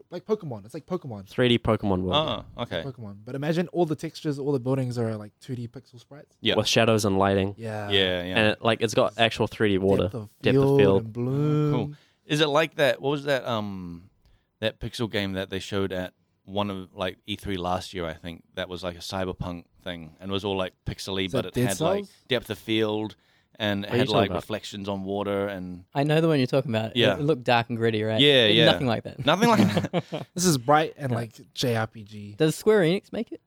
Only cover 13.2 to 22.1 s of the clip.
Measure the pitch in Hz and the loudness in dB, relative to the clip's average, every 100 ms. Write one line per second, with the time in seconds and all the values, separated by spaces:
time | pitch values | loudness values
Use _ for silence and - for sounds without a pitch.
13.2 | 143 131 127 110 104 95 90 85 95 _ | -2 -2 0 -4 -4 -8 -12 -14 -18 _
14.2 | _ _ _ _ 110 - 113 - 110 104 | _ _ _ _ -6 -4 -10 -6 -4 -2
15.2 | 98 95 95 95 - 101 98 92 92 - | -4 -4 -6 -8 -4 -4 -2 -4 -8 -12
16.2 | _ _ - 98 101 95 92 101 92 92 | _ _ -8 -4 -4 -6 -12 -8 -8 -8
17.2 | - 98 - 92 90 92 - 92 82 80 | -10 -10 -6 -4 -2 -4 -4 -8 -8 -8
18.2 | 87 82 _ - 90 87 90 85 - 98 | -12 -14 _ -10 -8 -8 -8 -10 -8 -6
19.2 | 92 90 90 87 - _ 92 85 78 76 | -4 -6 -8 -10 -14 _ -12 -12 -14 -14
20.2 | 98 98 101 95 92 - - - - 95 | -8 -4 -2 -2 -4 -6 -12 -10 -6 -4
21.2 | 95 90 90 - 123 - 160 196 196 | -2 -2 -4 -2 -2 0 -2 -2 -6